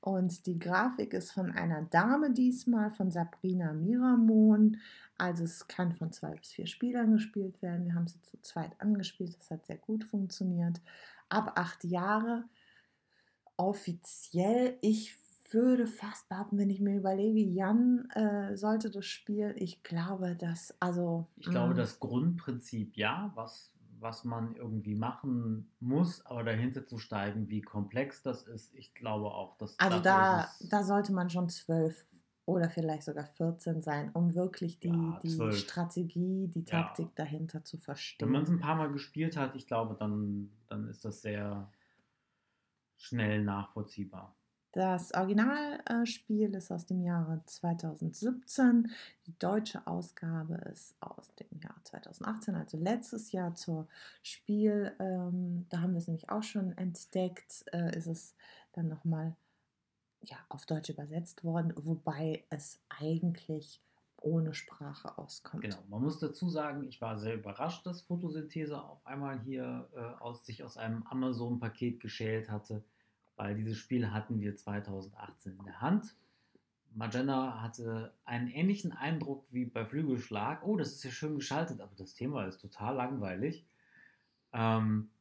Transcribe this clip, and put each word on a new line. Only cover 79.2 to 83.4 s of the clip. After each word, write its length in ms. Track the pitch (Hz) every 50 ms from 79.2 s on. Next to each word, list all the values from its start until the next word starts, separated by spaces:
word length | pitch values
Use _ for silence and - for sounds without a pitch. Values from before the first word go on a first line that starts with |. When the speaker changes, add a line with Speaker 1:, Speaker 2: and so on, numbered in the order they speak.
| - 139 139 135 - _
Speaker 2:
wie 160 | 123 123 123
bei 180 | 117 - 117 113
Flügelschlag. 800 | 110 127 147 160 143 127 117 104 - 110 104 104 123 151 160 -
„Oh, 120 | 190 214 190
das 160 | 147 - -
ist 100 | - -
ja 60 | 131
schön 240 | 120 - 151 151 151
geschaltet, 480 | 143 139 - 139 151 165 160 131 107 98
aber 120 | 98 -
das 180 | - 95 - -
Thema 320 | - 117 135 147 127 101
ist 160 | 95 92 - -
total 340 | 104 - - 104 113 135
langweilig.“ 720 | 131 123 127 139 123 101 95 92 92